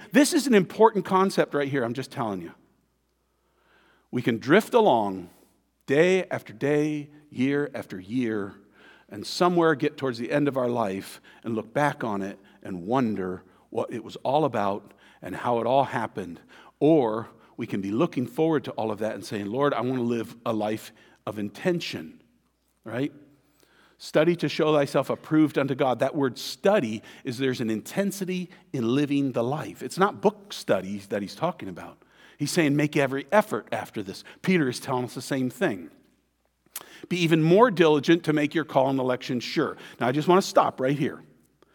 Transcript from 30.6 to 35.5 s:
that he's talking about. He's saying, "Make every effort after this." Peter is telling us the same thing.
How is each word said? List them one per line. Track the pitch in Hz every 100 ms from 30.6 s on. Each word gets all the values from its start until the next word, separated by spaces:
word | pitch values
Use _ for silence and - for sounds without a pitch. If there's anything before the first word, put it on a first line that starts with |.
| - 101 95 101 101
that | 104
he's | 95 -
talking | 170 175 98
about. | 87 85 - _ _ - -
He's | 147
saying, | 175 151 147
"Make | 147 151
every | 135 135 -
effort | 214 208 113 -
after | 107 101 113
this." | 95 - - -
Peter | - 180 131
is | -
telling | - 127 123
us | 135
the |
same | - 139
thing. | 127